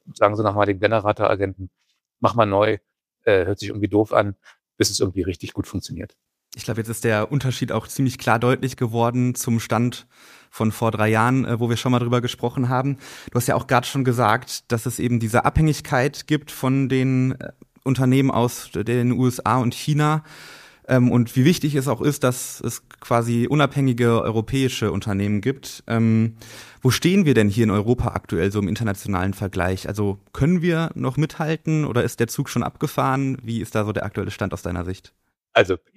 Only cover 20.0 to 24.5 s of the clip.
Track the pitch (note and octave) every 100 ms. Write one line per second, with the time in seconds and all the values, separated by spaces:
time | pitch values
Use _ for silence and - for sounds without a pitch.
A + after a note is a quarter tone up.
20 | D3+ D#3 - - - - - _ - B2+
21 | B2 B2 A2+ C3 C3+ F3 D#3 C#3+ C3+ A2
22 | D3 C#3 B2+ B2+ - - - - - -
23 | - A#2 A#2 A#2 B2 D3+ C3 C#3+ C3+ A#2+
24 | A#2+ A2+ - A2+ A2